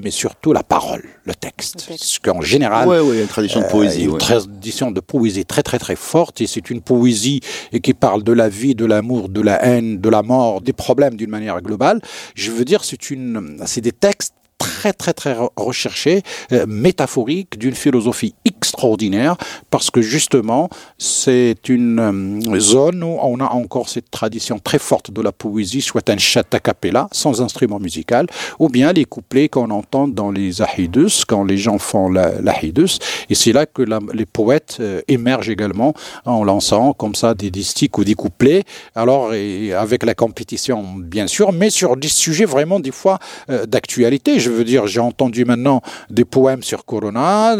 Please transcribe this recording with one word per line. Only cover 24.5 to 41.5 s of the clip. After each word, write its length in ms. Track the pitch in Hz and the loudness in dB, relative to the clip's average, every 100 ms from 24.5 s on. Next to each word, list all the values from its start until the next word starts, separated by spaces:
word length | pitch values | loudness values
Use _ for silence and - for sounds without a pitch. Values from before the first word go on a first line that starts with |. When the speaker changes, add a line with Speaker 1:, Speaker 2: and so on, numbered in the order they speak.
| 110 | -6
Speaker 1:
très 200 | - 147 | -2 -2
forte 320 | - 135 - | 0 -2 -2
de 100 | 104 | -4
la 120 | 107 | -4
poésie, 480 | - 110 104 98 127 | -4 -4 -4 -2 -4
soit 280 | - - - | -4 -2 0
un 80 | 101 | 0
chant 240 | - - - | 2 2 2
a 60 | 110 | 0
cappella, 500 | - 107 92 107 180 | 0 -2 0 0 0
sans 300 | - 156 117 | -2 0 0
instrument 380 | 120 - 120 101 | -2 0 -2 -2
musical, 480 | 95 82 80 127 170 - - - | -6 -8 0 0 0 -6 -12 0
ou 120 | 156 | 2
bien 240 | 123 143 | 4 4
les 100 | 180 | 2
couplets 460 | 127 - - 127 147 | 0 -4 -2 0 2
qu'on 200 | - 117 | 0 -2
entend 380 | 104 104 135 143 | -4 -2 -2 0
dans 240 | 110 101 | -2 -2
les 300 | 98 98 90 | -2 -2 -2
ahidus, 640 | 110 - 87 104 190 - - | -2 -2 0 2 2 2 0
quand 160 | 107 | 0
les 140 | 98 98 | 2 0
gens 200 | 107 101 | 0 -2
font 300 | - 110 95 | -2 0 2
la, 320 | 92 87 92 | 4 2 2
l'ahidus. 600 | - - 78 95 185 - - - - | 0 0 0 2 2 0 -6 -10 -2
Et 60 | 107 | 2
c'est 160 | 117 | 4
là 140 | 117 151 | 4 2
que 160 | - | -2
la, 180 | 117 107 104 | -2 -2 -4
les 120 | 110 110 | -6 -4
poètes, 520 | - 110 151 - - | 0 2 2 0 -8
euh, 220 | 110 95 - | -6 -6 0
émergent 400 | 131 120 127 104 | 0 2 -2 -2
également, 440 | 98 104 95 127 151 - - - | -2 -2 0 0 0 -10 -10 -2
en 200 | 120 104 | 0 2
lançant 480 | 101 - 104 131 | 2 2 2 2
comme 220 | 139 110 101 | 0 -4 0
ça 180 | 117 | 0
des, 180 | 107 101 | 0 -2
des 120 | 92 | -4
sticks 340 | 98 - 143 - | -6 -2 0 2
ou 80 | 101 | 0
des 100 | 107 | 0
couplets, 480 | - - 127 180 196 - - - | -2 2 4 4 0 -10 -12 -2
alors, 380 | 117 135 117 | 2 2 2
et 400 | 110 104 95 107 | -2 -4 -4 -4
avec 320 | 92 107 120 117 | -2 0 0 0
la 100 | 110 | 0
compétition, 720 | 117 104 110 107 - 120 98 95 | -2 -2 -10 -6 -4 -4 -4 -10
bien 300 | 85 104 95 | -8 -4 -4
sûr, 240 | - 202 | 2 2